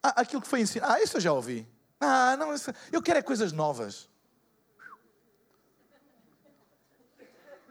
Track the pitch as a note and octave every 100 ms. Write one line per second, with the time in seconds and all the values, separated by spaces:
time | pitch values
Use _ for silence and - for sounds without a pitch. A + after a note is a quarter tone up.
0 | C#4 A#3+ B3 C4+ - C4 G#3 A3+ - C4+
1 | A4 D4 F3 C#3+ A#2+ A#2+ A2+ _ _ _
2 | C#4+ C4 B3+ C4+ D#4 D4 - - - E4
3 | E4+ E4 - B3 G#3 D#3 D#3 B2+ G#2+ G2+
4 | - _ _ _ _ _ _ _ - -
5 | _ _ _ _ _ _ _ _ _ _
6 | _ _ _ _ _ _ _ _ _ _
7 | B3 _ - _ D4 C#4 _